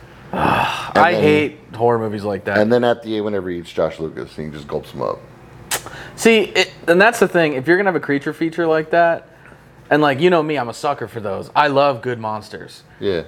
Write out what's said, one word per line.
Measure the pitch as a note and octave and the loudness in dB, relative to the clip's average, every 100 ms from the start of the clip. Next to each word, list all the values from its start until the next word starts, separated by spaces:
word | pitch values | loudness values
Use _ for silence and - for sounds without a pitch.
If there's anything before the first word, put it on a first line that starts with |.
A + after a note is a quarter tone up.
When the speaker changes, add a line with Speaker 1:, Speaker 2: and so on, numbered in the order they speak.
| - | -20
Speaker 1:
<sighs> | - - | -20 -10
Speaker 2:
And | - - - - - - - | -4 -2 0 -2 -6 -4 2
Speaker 1:
I | E3 | 2
Speaker 2:
then | F3 | 4
Speaker 1:
hate | D3+ D3+ D3 - - | 4 4 0 -6 -18
horror | A2 A#2 A#2 | -2 0 0
movies | A2 G#2 | -2 -4
like | G2+ G2 | -4 -4
that. | F#2+ G2+ | -2 0
Speaker 2:
And | G#2+ | 4
then | A#2+ | 4
at | A#2+ A#2 | 4 0
the | A2 A2 | -2 -4
end, | G#2 | -2
whenever | G#2 F#2 | -4 -4
he | F2 | -8
eats | E2+ | -8
Josh | - E2 - | -2 -2 -2
Lucas, | D#2+ C2 B1 - | -8 -8 -12 -10
he | D2+ | -10
just | D2+ C#2+ | -10 -8
gulps | D2+ - | -8 -8
him | C#2+ | -8
up. | A#1 - - - - - - - - - - - | -6 -6 -12 -20 -20 -20 -10 -10 -10 -16 -18 0
Speaker 1:
See, | A3+ A3+ | 4 4
it, | F#3+ - F#3 - - | 2 0 -2 -4 2
and | F3 | 6
that's | G#3 A#3 | 6 4
the | F#3+ | 2
thing. | F3+ D#3+ | 4 2
If | C3+ C3 | 0 2
you're | F3+ | 2
gonna | G3+ | 2
have | D#3+ | 0
a | |
creature | - C#3 D3 | -2 -2 -2
feature | D3+ E3+ D#3+ E3+ | -4 -4 -2 0
like | D#3 D#3 | 0 2
that, | E3+ E3+ E3 - - - - - - - | 2 2 2 -6 -20 -20 -20 -20 -20 0
and, | D3 | 2
like, | D3+ C3 | 4 4
you | F3 | 2
know | F3 | 2
me, | D#3 D3 | 0 -4
I'm | A#2+ | -6
a | |
sucker | A2 D3+ C#3 A2+ | -4 -4 -4 -6
for | A#2 | -8
those. | G#2 F#2+ - | -6 -6 -4
I | - D3 | 0 2
love | C3+ C#3+ B2+ | 4 2 0
good | A#2+ A#2+ | -6 -6
monsters. | A2 G#2+ G#2+ F#2+ F2 - - - | -6 -8 -10 -16 -16 -20 -20 -8
Speaker 2:
Yeah. | G2+ F2+ | -2 -2